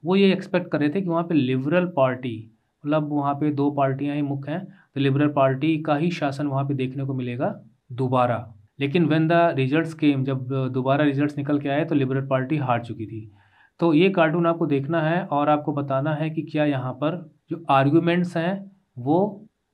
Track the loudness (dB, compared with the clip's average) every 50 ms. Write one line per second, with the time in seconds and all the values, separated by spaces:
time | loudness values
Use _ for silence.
0 | 0 2 2 4 6 4 4 2 -2 -2 -2 -2 -2 -2 -2 0 0 0 0 0
1 | -2 0 -2 -2 0 2 2 2 2 2 0 -2 0 0 2 2 0 0 2 2
2 | 2 2 2 -2 -6 -8 -8 -8 -12 -16 _ _ _ _ _ _ -4 -2 0 0
3 | 0 0 -2 -2 0 0 -2 0 -2 -2 0 0 0 0 2 2 0 0 0 -2
4 | -4 -4 -2 -2 -2 -2 -4 -6 -6 -6 -8 -8 -8 -10 -18 -20 _ _ _ 0
5 | 0 2 2 2 2 2 2 2 2 2 2 0 0 0 0 0 0 -2 -2 0
6 | 0 -2 -2 -2 -4 -4 -4 -4 -4 -4 -2 -2 -2 -2 -2 -2 -4 -4 -4 -6
7 | -6 -4 -4 -4 -4 -6 -6 -4 -4 -6 -6 -8 -16 -20 _ _ _ _ -6 -4
8 | -2 0 2 2 2 2 0 -2 -6 -10 -18 -20 _ _ _ -4 -4 0 2 2
9 | 4 4 4 2 4 4 4 4 4 4 4 2 0 2 2 0 0 -2 -4 0
10 | 2 2 2 2 0 -2 -2 -4 -4 -4 -2 -2 -2 -2 -2 -2 0 2 2 4
11 | 4 2 2 2 0 -2 -2 -4 -4 -2 -2 -2 0 0 0 0 0 0 0 0
12 | 0 0 0 -2 -2 0 0 0 0 0 -2 -2 0 0 0 0 -2 -6 -10 -10
13 | -10 -10 -10 -12 -14 -14 _ _ _ _ _ _ _ _ _ _ 2 4 4 6
14 | 4 4 4 4 2 2 2 2 2 2 2 0 0 0 0 0 0 0 -2 0
15 | 0 0 0 -2 -2 -2 -2 0 2 2 2 2 0 -4 -4 -4 -4 -2 -2 -2
16 | 0 -2 -2 -2 -4 -4 -4 -6 -8 -6 -2 0 0 0 0 -2 -4 -6 -6 -4
17 | -4 -4 -4 -6 -10 -16 _ _ _ _ -10 -10 -2 2 2 4 4 4 4 4
18 | 4 4 2 0 0 -2 -2 -4 -2 -2 -4 -6 -8 -14 _ _ _ _ _ -8
19 | -2 0 2 2 2 0 -2 -10 -18 -20 _ _ _ _